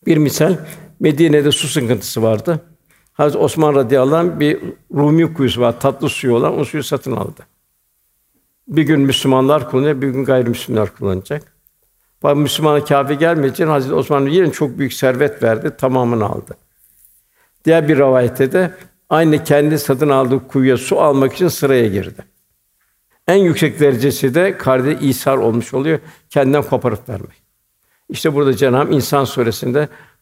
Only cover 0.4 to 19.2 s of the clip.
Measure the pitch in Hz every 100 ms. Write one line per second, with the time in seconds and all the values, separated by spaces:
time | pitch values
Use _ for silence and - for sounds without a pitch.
0.4 | 160 175 - - - _ 160 147 165 151
1.4 | 147 143 151 160 117 113 - 113 110 107
2.4 | 175 160 - _ _ _ _ - 151 143
3.4 | 147 160 151 139 120 135 131 160 175 156
4.4 | 147 - - - _ 165 147 160 160 160
5.4 | 127 117 123 117 139 139 147 - 131 117
6.4 | 151 160 143 156 131 135 - 113 - -
7.4 | - _ _ _ _ _ _ _ _ _
8.4 | _ _ - 156 143 151 135 135 139 131
9.4 | 135 151 127 131 147 135 135 127 131 131
10.4 | 120 113 - 113 101 - 98 95 95 147
11.4 | - _ _ _ _ _ _ _ 143 147
12.4 | 143 - 156 147 143 143 135 143 165 165
13.4 | 135 123 160 147 131 160 127 143 139 175
14.4 | 170 - 143 226 131 - 135 127 147 -
15.4 | 117 110 156 - 131 127 120 120 101 -
16.4 | - - _ _ _ _ _ _ _ _
17.4 | _ _ 160 165 151 139 135 127 120 123
18.4 | 135 185 175 - - _ _ 156